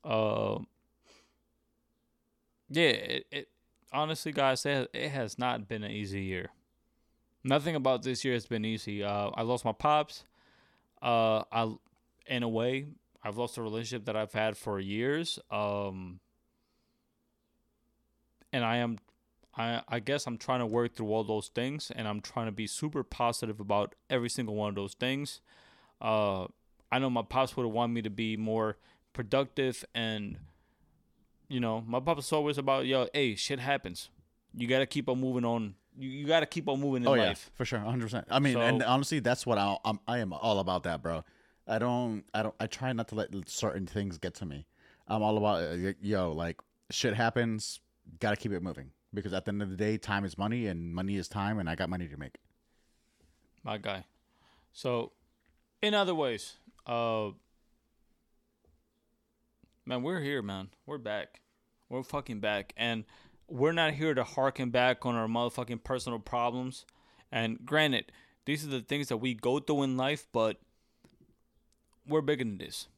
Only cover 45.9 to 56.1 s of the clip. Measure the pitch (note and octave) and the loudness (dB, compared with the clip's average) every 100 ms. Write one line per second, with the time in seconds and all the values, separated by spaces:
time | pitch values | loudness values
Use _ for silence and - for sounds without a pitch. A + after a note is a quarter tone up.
45.9 | F#2+ G2+ G#2 F2+ D#2 E2+ E2+ - _ _ | -2 0 2 2 0 -4 -6 -14 _ _
46.9 | - B2+ G#2+ A#2 B2 A#2 A2 - - _ | -2 0 2 2 2 0 -2 -6 -12 _
47.9 | _ - - G#2+ G#2 A2+ F#2+ F2+ D#2 C2+ | _ -20 -4 0 0 -2 -4 -4 -8 -12
48.9 | _ _ G2+ G2 F#2+ G2 G2+ G2+ F#2 G#2+ | _ _ -6 -4 -4 -2 -2 -4 0 0
49.9 | G#2+ - G2+ G2 D2+ G2+ A#2+ A2 E2+ E2+ | 0 0 -2 -2 -2 -2 0 -2 -4 -4
50.9 | E2+ F#2+ G2 E2+ G#2 G2+ A2 E2+ E2 F2 | -4 -2 -2 -4 -2 -2 0 -2 -2 -2
51.9 | F2+ E2+ C#2+ C#2 - _ _ _ _ _ | -2 -6 -10 -12 -16 _ _ _ _ _
52.9 | _ _ _ _ _ _ _ - G#2+ G2+ | _ _ _ _ _ _ _ -8 -6 -6
53.9 | F#2+ - _ _ _ _ _ _ - C3 | -8 -10 _ _ _ _ _ _ -6 -2
54.9 | A#2+ A#2 _ _ _ _ _ _ _ G#3+ | 0 -2 _ _ _ _ _ _ _ 2
55.9 | G#3 F#3+ | 4 4